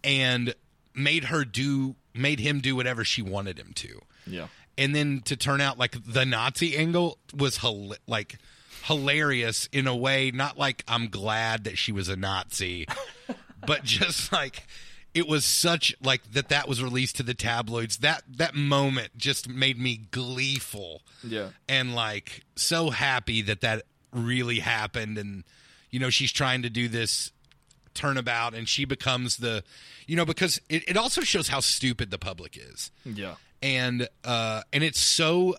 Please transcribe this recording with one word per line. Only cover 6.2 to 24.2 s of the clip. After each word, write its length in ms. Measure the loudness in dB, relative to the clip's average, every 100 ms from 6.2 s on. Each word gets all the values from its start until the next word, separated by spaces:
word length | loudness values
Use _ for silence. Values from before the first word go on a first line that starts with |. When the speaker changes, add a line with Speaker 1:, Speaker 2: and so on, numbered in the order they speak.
| 2
Speaker 1:
Nazi 500 | 2 0 0 0 2
angle 420 | 2 4 2 -2 -12 0
was 240 | 0 2
hila-, 380 | -2 -2 -8 -12 -4
like, 300 | -4 -4 -14 -20 -20 -20 -12 -2
hilarious 840 | 2 4 4 4 2 0 0 0
in 160 | 0 2
a 80 | 2
way, 340 | 2 4 2
not 260 | 0 -2 0
like 260 | -2 -2 -2
I'm 180 | 0 0
glad 560 | -2 0 2 2 0
that 140 | -2 -2
she 140 | -2
was 160 | -2 -2
a 60 | -2
Nazi, 680 | -2 -2 -4 -4 -4 -4 -6 -8 -8 -14 -12
<laughs> 400 | -12 -12 -8 -2
but 180 | 0
just, 480 | 2 0 0 -2 -2
like, 360 | -2 -2 -8 -16 -16 -16 -18 -6
it 140 | -2 2
was 180 | 2 4
such, 500 | 4 4 4 2 2
like, 300 | 0 0 0
that 160 | -2 2
that 180 | 2 2
was 140 | -2
released 340 | 0 0 0 -2
to 60 |
the 120 | -4 -2
tabloids. 640 | 0 0 0 -2 -2 2
That, 260 | 2 0 -4
that 280 | -2 0 2
moment 600 | 4 4 4 0 -4 -4
just 320 | -2 -2 -4
made 320 | 0 2 2
me 280 | -2 -2 -4
gleeful. 920 | -6 -4 -2 -2 -2 -4 -10 -10 -12 _ -16
Speaker 2:
Yeah. 260 | -6 -6 -6 -10 0
Speaker 1:
And, 240 | 0 0
like, 480 | -2 -2 -4 -8 -16 _ -4
so 340 | 0 2 2
happy 520 | 2 2 2 0 0
that 180 | 0 0
that 220 | 0 -2 -4 _ _
really 480 | -4